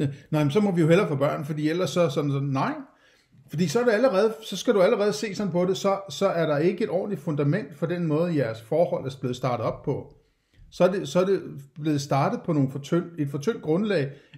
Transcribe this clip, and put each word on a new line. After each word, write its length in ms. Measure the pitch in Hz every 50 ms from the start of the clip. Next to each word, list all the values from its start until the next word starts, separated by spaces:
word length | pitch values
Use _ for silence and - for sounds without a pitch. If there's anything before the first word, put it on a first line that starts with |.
| 151 143 - - - -
Nej, 140 | 160 151 151
men 60 | 139
så 100 | 143 214
må 100 | 208 202
vi 100 | 175 175
jo 80 | 156 156
hellere 200 | 170 196 202 160
få 80 | 147
børn, 280 | 131 139 151 151 160 147
fordi 240 | 156 156 151 151 151
ellers 220 | 165 175 - 139
så 180 | - 180 170 151
sådan, 220 | 139 160 143 143
sådan, 180 | 139 139 143 143
nej. 260 | 135 135 175 247 311 302 269 - _ _ _ _ _ _ _ _ _ - _ -
Fordi 180 | - 151 185 175
så 120 | - 233
er 40 | 247
det 80 | 247
allerede, 420 | 202 214 262 - 190 190 220 220 214 -
så 140 | - - 202
skal 180 | 175 - 254 214
du 80 | 196
allerede 300 | 180 208 240 196 208 208
se 220 | - - 226 208 175
sådan 180 | 214 208 180
på 120 | 156 175 180
det, 120 | 185 180
så, 240 | - - 196 196 196 - -
så 160 | - - 196
er 200 | 190 - 170 160
der 120 | 156 147 143
ikke 260 | 165 190 - - 214
et 60 | -
ordentligt 300 | - 190 214 208 196 143
fundament 540 | - 170 147 147 143 143 165 214 - - -
for 120 | - 170
den 200 | 156 180 175 170
måde, 300 | 156 147 156 175 175 165
jeres 260 | 139 123 113 110 -
forhold 440 | - - 156 160 175 175 180 - -
er 100 | 131 - -
blevet 160 | - 123 123
startet 300 | - - 127 120 113 117
op 160 | 147 - -
på. 320 | - 147 127 101 - - - _ _ _ _ _ _ _ _ - - -
Så 140 | - - 175
er 80 | 185
det, 160 | 196 185 147 139
så 120 | - 180
er 40 | 185
det 160 | 196 196 - - 143 151 139 - - _ 147
blevet 200 | 147 156 151 143
startet 400 | 143 - 143 135 156 196 233 240 -
på 60 | 180
nogle 180 | 160 143 131 131
for 80 | - 139
tynd, 260 | - - 170 170 - 170 - 156
et 120 | 147 143
for 80 | 143 143
tyndt 240 | 143 220 233 -
grundlag, 480 | - 151 160 190 220 208 196 151 135 139 - - - _ -